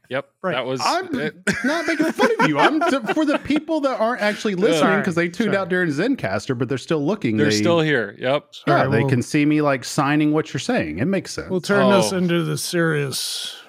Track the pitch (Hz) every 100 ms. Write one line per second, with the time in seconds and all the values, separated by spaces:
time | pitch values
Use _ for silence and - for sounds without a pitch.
0 | - 123 - _ 185 131 123 131 220 339
1 | 370 269 151 160 - 196 254 330 311 311
2 | 311 - 480 453 - 285 - 311 339 262
3 | 220 311 302 277 - 302 311 320 277 220
4 | 220 247 208 208 220 180 208 165 165 156
5 | 185 165 170 175 220 196 180 180 175 139
6 | 233 262 101 95 - 123 123 135 - 160
7 | 143 214 127 110 101 107 135 170 156 135
8 | 101 113 127 147 - - 151 139 135 113
9 | 135 123 - 151 147 151 147 135 - -
10 | 139 151 151 156 151 135 - 247 156 151
11 | 156 196 - - 160 185 - 202 190 -
12 | - 190 180 170 156 147 - 175 165 156
13 | 131 - - - - -